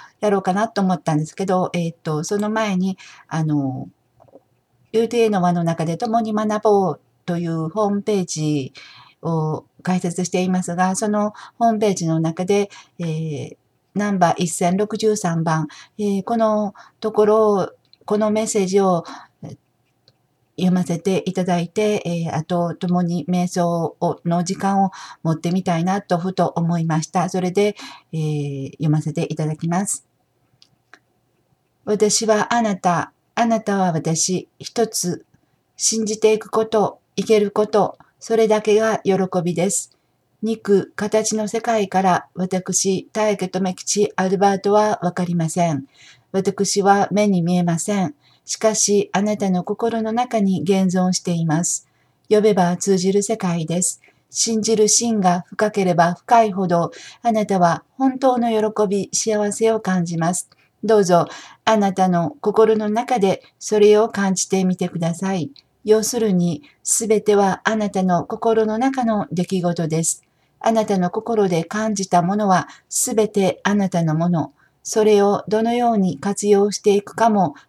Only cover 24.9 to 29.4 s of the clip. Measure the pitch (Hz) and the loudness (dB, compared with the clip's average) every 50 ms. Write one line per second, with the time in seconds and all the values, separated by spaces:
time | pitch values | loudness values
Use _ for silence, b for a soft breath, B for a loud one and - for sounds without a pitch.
24.9 | B B B B B B - 165 160 160 - 180 175 190 180 - 175 165 165 185 | B B B B B B -4 -2 -2 -2 -2 -2 -2 -2 -2 -2 -2 0 0 -2
25.9 | 190 202 196 - 180 175 170 190 185 - 175 - - 170 170 165 170 170 165 165 | -2 -2 -2 -2 -2 -2 -2 -2 -2 -2 -2 -2 -2 -2 -2 -2 0 -2 -2 -2
26.9 | 160 160 151 - - 185 175 180 - 185 180 180 180 202 202 208 202 B B B | -2 -2 -2 -2 -2 -2 -2 -2 -2 -4 -4 -2 0 0 0 0 -2 B B B
27.9 | B B B _ - 160 156 151 151 147 143 143 139 139 135 135 - - - 156 | B B B _ -8 -6 -4 -2 -2 -4 -4 -6 -6 -8 -10 -10 -8 -4 -2 0
28.9 | 151 156 151 156 147 - 165 - 160 - | 0 0 0 -2 -4 -4 -6 -4 -4 -4